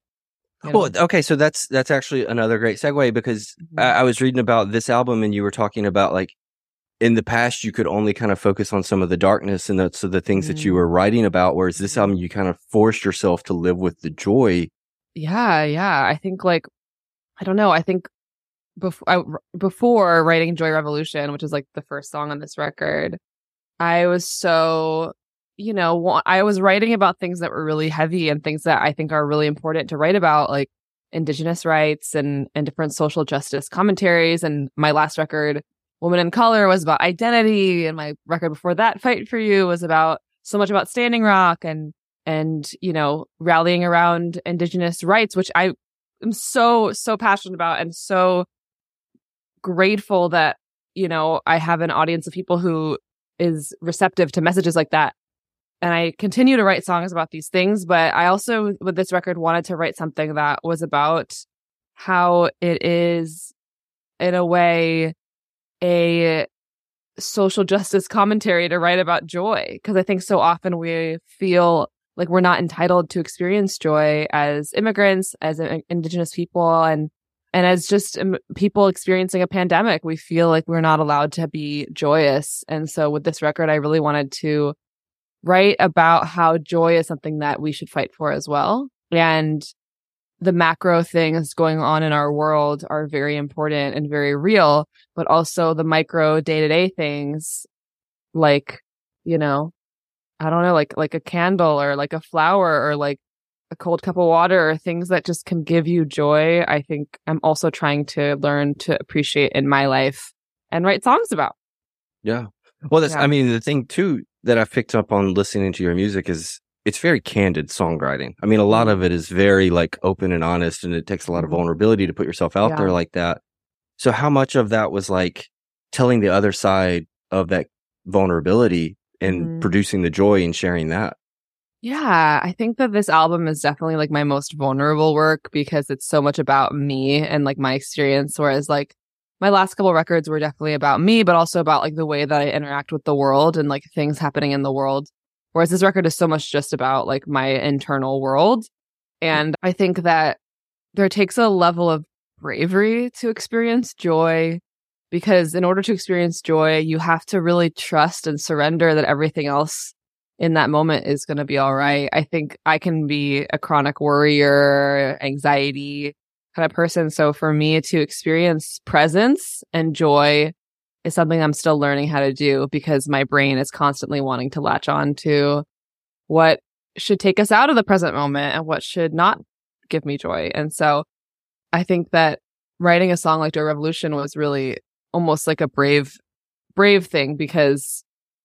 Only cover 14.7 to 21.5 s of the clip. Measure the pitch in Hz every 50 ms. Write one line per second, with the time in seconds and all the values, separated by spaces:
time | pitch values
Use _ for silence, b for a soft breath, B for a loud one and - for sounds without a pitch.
14.7 | _ _ _ _ _ _ _ _ _ 165 156 156 190 233 240 208 165 151 151 151
15.7 | 147 165 196 196 160 139 127 95 151 156 - 190 185 190 - 180 170 160 - -
16.7 | _ _ _ _ _ _ _ _ _ _ _ _ _ - 175 190 190 214 214 190
17.7 | 160 165 160 196 185 180 - - _ _ _ _ _ _ _ _ _ _ _ _
18.7 | _ 165 190 180 - - - - 180 180 - - 156 - - _ - 170 196 185
19.7 | - - 240 240 240 214 190 170 170 165 156 165 165 165 165 170 170 160 160 160
20.7 | 156 156 151 147 147 151 156 - - 151 143 147 143 - 160 147